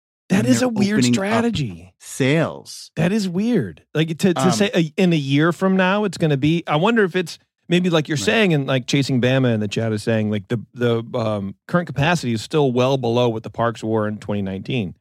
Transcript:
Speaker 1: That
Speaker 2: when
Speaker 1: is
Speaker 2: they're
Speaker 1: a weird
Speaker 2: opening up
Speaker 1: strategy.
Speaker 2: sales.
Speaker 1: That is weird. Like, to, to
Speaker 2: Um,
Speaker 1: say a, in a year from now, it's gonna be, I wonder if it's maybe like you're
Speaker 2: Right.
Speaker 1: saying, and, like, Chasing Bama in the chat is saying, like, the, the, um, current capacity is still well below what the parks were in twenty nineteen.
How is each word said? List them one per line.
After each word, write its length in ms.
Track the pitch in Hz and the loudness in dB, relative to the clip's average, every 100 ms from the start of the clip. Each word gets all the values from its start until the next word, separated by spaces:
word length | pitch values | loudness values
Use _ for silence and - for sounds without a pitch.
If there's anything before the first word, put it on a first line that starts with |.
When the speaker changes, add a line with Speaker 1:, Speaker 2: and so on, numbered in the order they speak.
| _ _ - | _ _ -2
Speaker 1:
That 160 | 190 | 0
Speaker 2:
when 80 | 247 | 4
Speaker 1:
is 80 | 247 | 2
Speaker 2:
they're 80 | 254 | 2
Speaker 1:
a 20 | |
weird 280 | 214 202 214 | 0 2 2
Speaker 2:
opening 140 | 247 | 4
up 20 | |
Speaker 1:
strategy. 800 | 233 196 226 233 185 120 85 92 _ | 2 0 0 0 -2 -4 -8 -18 _
Speaker 2:
sales. 920 | - - 131 160 117 71 - - - | -12 -2 0 2 0 -6 -14 -18 -12
Speaker 1:
That 160 | - 170 | -4 -2
is 180 | 220 190 | -2 -2
weird. 560 | 170 226 226 98 - _ | -4 0 -2 -2 -8 _
Like, 240 | 147 160 165 | -4 -2 0
to, 160 | 190 | 0
to 60 | 160 | 2
Speaker 2:
Um, 120 | 175 | 2
Speaker 1:
say 180 | 208 202 | 2 0
a, 180 | 190 160 - | 0 0 2
in 160 | 185 | 2
a 40 | 165 | 2
year 340 | 135 143 165 | 2 2 2
from 240 | 160 190 190 | 2 0 2
now, 280 | 185 208 | 2 0
it's 140 | 208 - | -2 -2
gonna 180 | 160 139 | 0 2
be, 260 | 147 170 - | 2 0 0
I 80 | 151 | 0
wonder 260 | 202 233 | 2 2
if 120 | 190 180 | 2 0
it's 220 | 170 - _ _ - | -4 -10 _ _ -2
maybe 220 | 175 180 | 0 2
like 160 | 165 143 | 0 0
you're 80 | 151 | -2
Speaker 2:
Right. 80 | |
Speaker 1:
saying, 300 | 202 226 202 | 0 2 4
and, 120 | 151 139 | 2 0
like, 180 | 131 123 | -2 0
Chasing 340 | 139 131 131 | 0 2 2
Bama 320 | 123 135 127 | 2 2 2
in 60 | 110 | 0
the 80 | 104 | -2
chat 260 | 110 113 | -2 -2
is 80 | 107 | -2
saying, 260 | 117 110 107 | 0 0 0
like, 160 | 107 92 | -2 -4
the, 140 | 117 - | -6 -6
the, 300 | 120 120 117 117 127 | -4 0 0 -2 -4
um, 380 | 113 104 98 - - | -4 -4 -6 -10 -4
current 220 | 175 175 | -2 -2
capacity 440 | 127 156 175 123 | -2 0 0 -2
is 100 | 110 | -4
still 280 | - 156 139 | -2 0 2
well 260 | 123 127 135 | 2 2 0
below 320 | 120 120 123 | 0 2 2
what 140 | 110 | 0
the 80 | 113 | -8
parks 320 | - 117 110 | -2 -2 -2
were 240 | 110 110 107 | -2 -2 -2
in 120 | 104 | -4
twenty 220 | - 104 | -6 -4
nineteen. 520 | 95 95 - 131 90 - | -4 -6 -4 -4 -4 -6